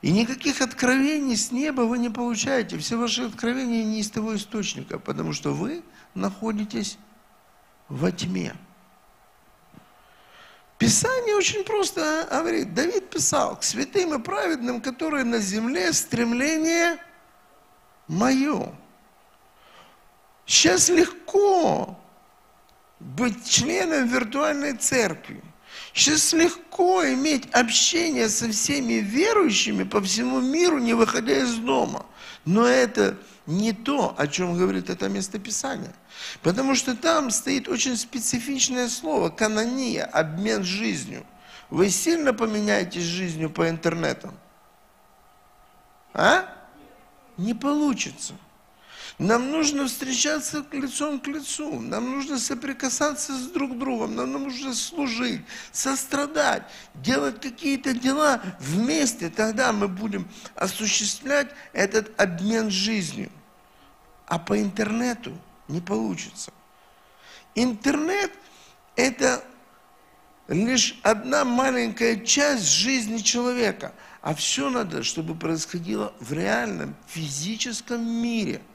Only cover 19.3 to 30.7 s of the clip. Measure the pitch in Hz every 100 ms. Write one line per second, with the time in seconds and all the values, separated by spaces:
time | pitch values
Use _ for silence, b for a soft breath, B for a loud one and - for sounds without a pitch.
19.3 | _ _ _ B B B B _ _ _
20.3 | _ - - 320 370 - 349 349 - -
21.3 | 392 403 370 285 156 202 190 - - _
22.3 | _ _ _ _ _ _ _ - 135 247
23.3 | 196 - - 240 359 359 311 247 254 233
24.3 | 269 311 285 285 240 - 262 208 165 -
25.3 | - - - B B B - - 302 -
26.3 | 330 339 - - - 359 370 294 254 285
27.3 | 285 - - 240 - - 339 339 262 220
28.3 | 208 226 208 - 285 247 226 202 233 403
29.3 | 427 320 202 - 208 190 214 196 202 247
30.3 | 262 254 302 349